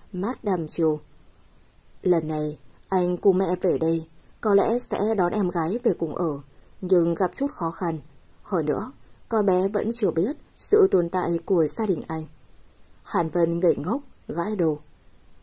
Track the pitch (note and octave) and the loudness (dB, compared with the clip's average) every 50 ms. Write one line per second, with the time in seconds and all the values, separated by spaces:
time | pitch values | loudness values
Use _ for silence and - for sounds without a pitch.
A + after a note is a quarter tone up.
0 | - - - F3+ F#3+ A3+ C4+ - - G#3 F#3 E3+ D#3+ D3+ - - E3 D#3 D3+ D3+ | -18 -12 -8 -6 -4 -4 -6 -4 -4 -2 -2 -2 -4 -6 -4 0 0 0 0 -2
1 | - - - - - - - _ - _ _ - - _ _ - _ - - - | -6 -14 -20 -20 -20 -20 -20 _ -20 _ _ -20 -20 _ _ -20 _ -20 -20 -6
2 | - F#3 F3 E3 D#3 D3+ D#3 D3+ D3+ D3+ D3+ - - - - - - _ F#3+ F#3 | 0 0 2 2 0 -2 -4 -4 -4 -6 -6 -10 -16 -20 -20 -20 -8 _ 0 0
3 | F3 F3+ F3+ F3 - G#3 F3+ F#3 F#3+ E3 F#3 F3+ - F#3 D3+ B2+ D#3+ E3 E3 E3 | 2 0 -2 2 2 4 4 4 2 0 0 0 0 0 0 2 2 0 0 -2
4 | D#3+ - - - - - - - - A3 G3+ G3 D3+ C3 A3+ B3 - - - - | -4 -8 -16 -20 -20 -20 -20 -6 0 2 4 4 4 4 2 0 -2 -2 -2 -2
5 | G#3 G#3+ A3 G3 F3 F3 - G#3+ G3 F3 - F3 D#3+ D#3+ G3+ A#3+ - A#3 E3+ - | -2 0 0 0 0 0 0 0 -2 0 0 -2 -2 -2 -4 -2 0 -2 0 0
6 | E3+ D#3 - - F3 D#3+ D3 C#3+ C#3+ - - - - - - - F#3+ F3 F3+ F3 | -4 -4 -4 -4 -4 -4 -4 -6 -10 -16 -20 -20 -20 -20 -16 -12 -2 2 2 4
7 | E3+ E3+ E3+ - F#3+ F3+ - - C#4 C#4+ - - F3 E3 E3 - F#3+ E3+ E3 D3+ | 4 2 0 0 -2 -2 -2 -4 -4 -6 -4 -4 -6 -6 -4 -4 -4 -4 -4 -6
8 | - - - - - - - - - - G3+ E3+ D3+ D3+ C3+ - G#3+ B3+ - - | -8 -14 -20 -20 -20 -20 -20 -20 -10 -4 -2 -2 0 0 -2 -2 -4 -8 -12 -16
9 | - - - - - - A#3 A3 G3+ G3+ F#3 F3+ F#3+ G3 G#3+ G#3 - A3 A3+ - | -20 -20 -20 -20 -8 -2 -2 0 2 2 2 2 2 0 0 -2 -2 -2 -2 0
10 | A3 F3+ - D#3+ F3+ B3 D#4 - - - _ - - - - - F#3 F#3+ - F3+ | 0 0 0 0 0 -2 -4 -6 -12 -20 _ -8 -2 2 4 6 6 6 4 2
11 | E3+ E3+ - F#3 - E3+ F3 E3 - - G3 F3 D#3+ D3+ - - A3 G3+ F3 D3+ | 2 0 -2 -2 0 0 -2 -2 -2 0 2 2 2 2 2 0 0 0 -2 -2
12 | - - D#3+ D#3+ D#3 - - - - - - - - - - - - - - - | -4 -6 -8 -8 -8 -10 -14 -20 -20 -20 -20 -20 -20 -20 -20 -20 -20 -20 -20 -20
13 | - - - G3 E3 D#3+ - F3+ E3+ E3 E3+ E3+ F3+ F3 D3+ - C#3+ E3+ A3+ C#4+ | -16 -4 -2 -2 -2 0 2 2 2 2 2 2 2 2 2 2 0 -2 -4 -4
14 | - - - - - - D3+ E3+ E3+ G#3 G#3+ F#3+ E3+ D#3+ D3+ D3 - - - - | -6 -10 -18 -20 -14 -8 -6 -6 -4 -4 -2 0 0 0 0 -2 -8 -16 -20 -20
15 | _ - - - - - - - | _ -20 -20 -20 -20 -20 -20 -20